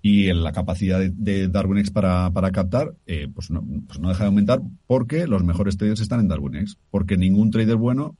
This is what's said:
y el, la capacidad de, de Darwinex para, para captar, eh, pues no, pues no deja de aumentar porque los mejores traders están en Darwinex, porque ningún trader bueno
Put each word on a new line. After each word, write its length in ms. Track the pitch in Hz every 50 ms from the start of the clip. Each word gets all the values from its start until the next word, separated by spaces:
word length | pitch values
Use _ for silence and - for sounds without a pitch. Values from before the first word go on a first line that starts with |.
y 280 | - 104 101 101 98 95
el, 140 | 90 85
la 100 | 82 78
capacidad 460 | 73 - - - 82 85 101 92 92 92
de, 120 | 95 95
de 380 | 90 - 107 104 98 98 95 90
Darwinex 420 | 87 101 95 95 98 101 101 98
para, 400 | - 110 95 92 90 90 90 90
para 200 | 87 90 92 95
captar, 440 | 92 101 92 85 104 123 147 - - _ _
eh, 220 | - 87 76 73 71
pues 180 | 69 - 80 -
no, 120 | 82 78 - - - - -
pues 140 | - - 73
no 80 | 78 92
deja 160 | 92 90 104
de 40 | 101
aumentar 340 | 98 104 101 104 123 131 - - - - _
porque 400 | _ 127 131 120 117 151 160 175
los 180 | 156 107 95 90
mejores 320 | 87 85 87 101 98 98
traders 240 | 98 104 107 107 104
están 200 | 104 - 123 120
en 80 | 110 90
Darwinex, 500 | 78 73 71 69 - 73 101 104 - _ _ _
porque 280 | - 101 92 87 98 90
ningún 320 | 92 92 95 104 107 110
trader 260 | - 110 113 107 117
bueno 400 | 110 113 123 127 135 147 170 - _